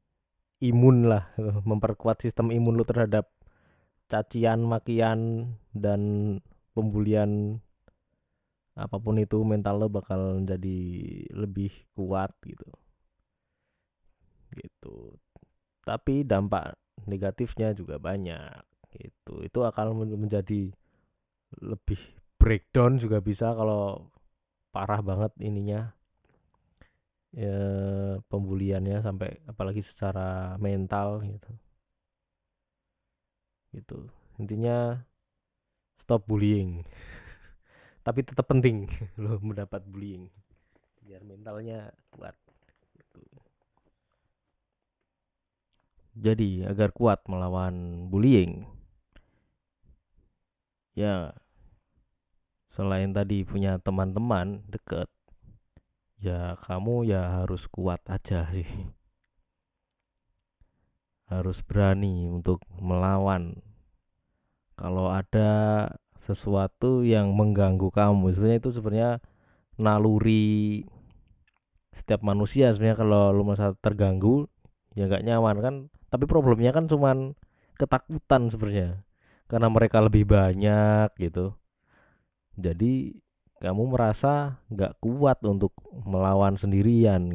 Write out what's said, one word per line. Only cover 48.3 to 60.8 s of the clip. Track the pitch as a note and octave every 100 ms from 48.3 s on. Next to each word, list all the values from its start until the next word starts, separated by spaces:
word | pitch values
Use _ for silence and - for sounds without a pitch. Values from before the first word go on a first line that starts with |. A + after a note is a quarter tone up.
| A#2+ F2 F2 - - - _ _ - _ _ _ _ _ _ _ _ _ _ _ _ _ _ _ _ _ -
ya, | G#2 F#2+ D#2+ - _ _ - _ _ _ _ _ _ _ _ _ _
selain | - G2 F#2+ G2
tadi | G2 G2 G2+ F#2
punya | G2+ G2 F#2
teman-teman | - F#2+ F#2+ F#2+ A#2+ G2+ F#2 G2+ G2+
deket, | G#2 - E2 F2+ _ _ _ - - _ _ _ _ _ -
ya | F#2+ F2 F2 F2+ -
kamu | F#2 G#2 A#2+ A2+
ya | G2 F2+ F2+
harus | F2+ F2+ -
kuat | - F#2 F2 -
aja | F#2 - F2+ D#2+
sih. | F#2 D#2+ - - - _ _ _ _ _ _ _ _ _ _ _ _ _ _ _ _ _ _